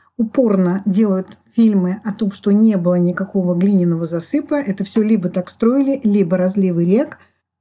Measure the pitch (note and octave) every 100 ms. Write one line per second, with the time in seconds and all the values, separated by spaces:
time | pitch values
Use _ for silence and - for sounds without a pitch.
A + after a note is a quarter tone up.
0 | _ - A3+ - A#3 G3 F3+ F#3+ G3+ F#3
1 | G#3+ F#3+ F#3 - _ - A3+ G3+ F3+ G3+
2 | G#3+ G3+ G#3 - G3+ G3+ A3 G3 F3 F3+
3 | F3 F3 G3 G3 F3+ F3 G3+ G3 F3 E3
4 | E3 E3 E3 D4 D4+ D4 G3 G3 G3 A3+
5 | G#3+ A3 F3 F#3 F3+ - A3+ C4+ C4+ C4+
6 | G#3+ G3+ E3+ F3+ F#3 G3+ F#3+ E3+ E3+ G#3+
7 | D#4 - _ _ _ _